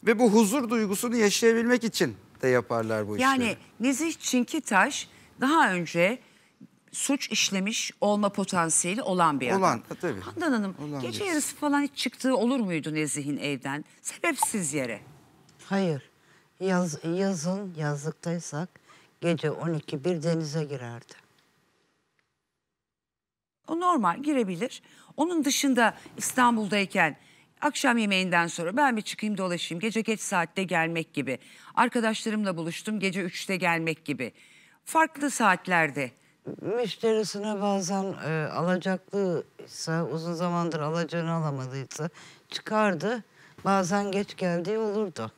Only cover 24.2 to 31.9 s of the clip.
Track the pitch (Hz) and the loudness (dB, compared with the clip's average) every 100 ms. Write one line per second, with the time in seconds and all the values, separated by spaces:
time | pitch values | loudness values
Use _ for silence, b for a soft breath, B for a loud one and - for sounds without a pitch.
24.2 | 285 277 208 170 240 - b b b - | 0 0 0 -2 -6 -8 b b b -2
25.2 | 320 349 277 - 285 247 226 - B - | 0 2 0 2 2 4 4 2 B -8
26.2 | - - 247 233 208 208 190 196 165 135 | -4 4 6 6 2 0 0 2 2 2
27.2 | b b b _ 294 - 277 233 214 190 | b b b _ -2 0 2 2 2 2
28.2 | 185 170 170 - 170 226 285 226 - - | 4 2 2 -2 -2 2 2 2 -4 -6
29.2 | 214 196 185 175 - 170 220 214 220 214 | -4 -2 -2 -2 -4 -4 -2 -2 -2 -4
30.2 | - 190 165 - 190 175 165 165 160 - | -2 -2 -2 -2 -2 0 0 -2 -4 -4
31.2 | 135 127 B B B - 240 | -4 -6 B B B 2 2